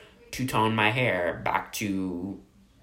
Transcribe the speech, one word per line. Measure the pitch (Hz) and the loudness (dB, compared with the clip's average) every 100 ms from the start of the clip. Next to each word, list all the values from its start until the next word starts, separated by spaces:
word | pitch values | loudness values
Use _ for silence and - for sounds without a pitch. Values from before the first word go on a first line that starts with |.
| - - - | -20 -20 -12
to | - 127 | -4 0
tone | 123 110 110 | 2 2 4
my | 107 | 4
hair | 123 123 90 87 - | 4 2 2 0 -2
back | - 95 - | 0 -2 -2
to | - 104 95 92 87 98 98 - - - _ | -6 -2 -2 -2 -4 -6 -10 -16 -20 -20 _